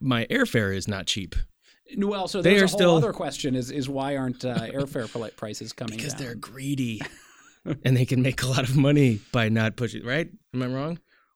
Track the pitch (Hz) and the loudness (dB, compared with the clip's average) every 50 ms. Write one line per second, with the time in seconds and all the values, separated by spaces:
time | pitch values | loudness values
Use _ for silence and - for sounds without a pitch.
0 | - 131 123 117 113 - - 269 254 - - 117 104 98 95 95 - - 101 95 | -2 0 0 0 0 0 0 0 0 2 2 2 2 2 0 -2 -2 -4 -4 -4
1 | 87 - - 107 90 82 - - - - _ _ _ _ _ _ _ - - 202 | -4 -4 -4 -4 -6 -4 -4 -4 -4 -4 _ _ _ _ _ _ _ -10 -4 -2
2 | 196 202 208 196 185 - - 196 170 175 202 202 190 185 190 202 180 175 165 160 | -2 0 0 -2 -4 -2 -2 2 6 6 6 8 6 4 4 4 6 6 6 6
3 | 147 - - - 175 143 - - - 139 127 127 120 131 135 147 127 139 139 135 | 4 2 0 -4 -6 -6 -6 -4 -2 -2 -2 -2 -2 -4 -6 -6 -6 -4 -4 -4
4 | 135 139 143 135 131 127 123 - - 127 117 113 113 117 123 139 143 139 - 139 | -4 -2 -2 -2 -2 -4 -4 -4 -6 -4 -4 -4 -6 -4 -4 -6 -6 -4 -6 -8
5 | 110 107 - 117 110 107 - - 110 107 107 - 113 110 - - 123 110 107 113 | -8 -6 -8 -10 -10 -10 -10 -10 -10 -10 -10 -10 -12 -14 -12 -10 -10 -10 -8 -8
6 | 135 147 123 - 135 120 117 107 - - 117 135 135 139 143 135 127 117 113 104 | -8 -8 -8 -8 -10 -10 -10 -12 -14 -14 -14 -10 -6 -4 -4 -2 -2 -4 -4 -8
7 | - - - - - - - _ _ - _ _ _ - - - - 127 131 123 | -10 -12 -14 -20 -20 -20 -20 _ _ -20 _ _ _ -8 -8 -2 2 2 4 4
8 | 127 - 131 127 123 135 - - 127 131 127 147 127 113 131 139 135 143 147 147 | 4 2 2 2 2 0 0 -2 -2 -2 0 0 0 2 4 4 6 6 6 6
9 | 139 123 110 104 - _ - 120 113 107 110 113 110 110 - - 123 110 - 110 | 6 6 4 0 -4 _ 0 0 2 2 2 2 2 0 0 -2 -6 -6 -6 -8
10 | - 120 131 156 170 - - _ _ _ - 127 127 123 127 135 143 160 170 - | -6 -4 -2 -2 -4 -4 -10 _ _ _ -6 -4 -4 -4 -4 -4 -4 -6 -8 -10
11 | - _ _ _ _ _ _ | -12 _ _ _ _ _ _